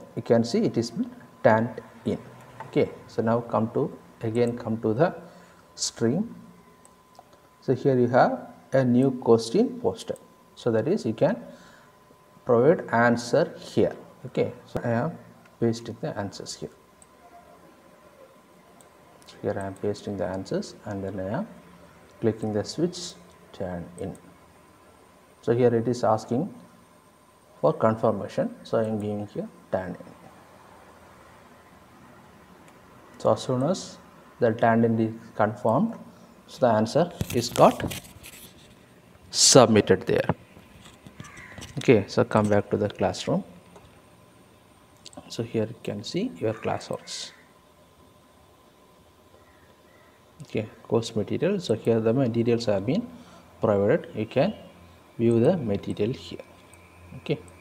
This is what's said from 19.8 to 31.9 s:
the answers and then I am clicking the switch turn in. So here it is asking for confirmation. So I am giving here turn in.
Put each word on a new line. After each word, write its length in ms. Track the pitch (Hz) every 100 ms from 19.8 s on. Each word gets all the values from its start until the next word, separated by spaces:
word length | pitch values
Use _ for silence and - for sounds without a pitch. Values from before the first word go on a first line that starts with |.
| 104 101 104 98
the 100 | 95
answers 480 | 95 - 175 - - -
and 180 | 98
then 160 | 95 95
I 80 | 92 131
am 80 | 226 - - - - - - -
clicking 340 | 113 214 107
the 100 | 104
switch 480 | - - 175 - - - - - -
turn 340 | - 95 87 82 -
in. 180 | 95 - - - - - - - - - - - _ _
So 120 | -
here 180 | 120 123
it 120 | 117 123
is 160 | 117
asking 500 | 107 110 - 120 196 - - - - _ _ _ _ _ _ -
for 140 | 147
confirmation. 840 | 156 113 110 117 101 101 - 202 -
So 140 | - 113
I 60 |
am 140 | 110 107
giving 280 | 104 104 104
here 220 | - 214 - -
turn 200 | 98 90
in. 220 | 90 - - - - - - - - - - - - - - - - - - -